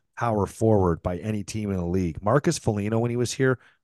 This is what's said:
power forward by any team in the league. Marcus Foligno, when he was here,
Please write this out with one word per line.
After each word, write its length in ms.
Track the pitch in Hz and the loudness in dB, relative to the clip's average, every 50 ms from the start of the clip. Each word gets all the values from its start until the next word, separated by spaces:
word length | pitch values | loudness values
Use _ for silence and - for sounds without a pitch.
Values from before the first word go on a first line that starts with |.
| _ _ - - | _ _ -10 -4
power 280 | 120 120 110 104 98 | -2 -2 0 0 0
forward 560 | 90 - - 113 110 110 104 95 90 82 78 | -2 -2 0 4 4 6 6 6 4 2 0
by 160 | - 90 90 85 | -2 -6 -6 -4
any 260 | 76 107 107 104 98 | -4 -4 -4 -4 -6
team 280 | - - 110 107 101 | -6 -8 -6 -4 -4
in 60 | 98 92 | -4 -4
the 80 | 87 | -2
league. 360 | 85 87 95 92 85 76 - 92 | -2 0 0 0 -2 -4 -4 -2
Marcus 360 | 101 120 147 - 180 156 - | 2 2 2 2 2 -2 -2
Foligno, 400 | - - 107 104 101 107 110 113 | -2 -2 -2 -2 -2 -2 0 0
when 120 | 117 120 | 0 0
he 60 | 120 120 | 0 -2
was 160 | 123 113 - | -2 -2 -2
here, 240 | - 135 131 127 - _ _ _ _ | 0 2 2 2 0 _ _ _ _